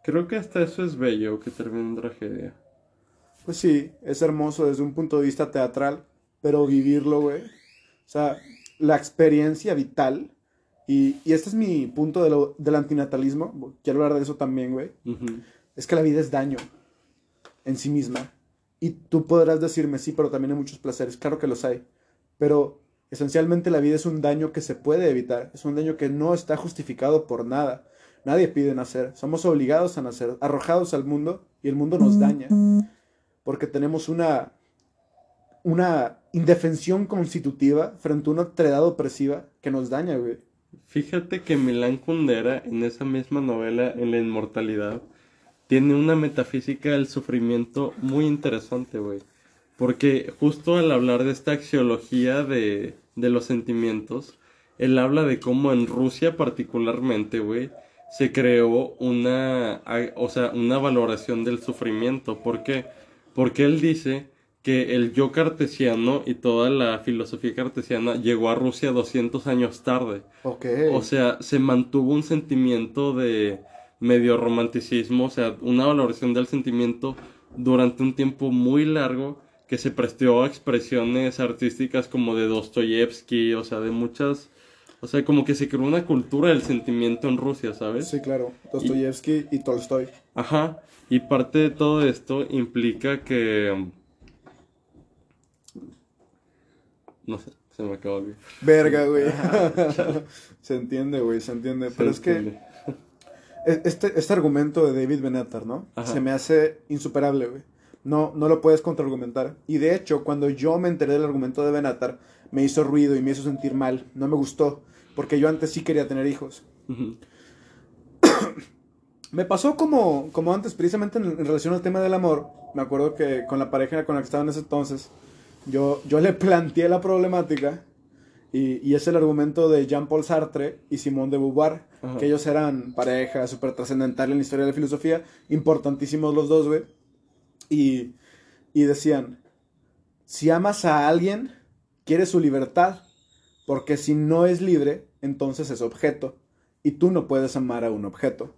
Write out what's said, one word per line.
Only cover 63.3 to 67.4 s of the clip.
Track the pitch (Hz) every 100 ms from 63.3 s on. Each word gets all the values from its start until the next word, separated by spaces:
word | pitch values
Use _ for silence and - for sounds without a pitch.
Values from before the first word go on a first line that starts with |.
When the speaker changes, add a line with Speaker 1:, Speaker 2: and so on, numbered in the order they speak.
Speaker 1:
Porque | - 127 120
él | 143 160
dice | 160 160 135 135 143 _ _ _
que | - 131 127
el | 123 117
yo | 117 135
cartesiano | 147 160 160 143 - 127 113 117 139 -
y |
toda | 123 123 117 127
la | 139 120 110
filosofía | - 117 113 -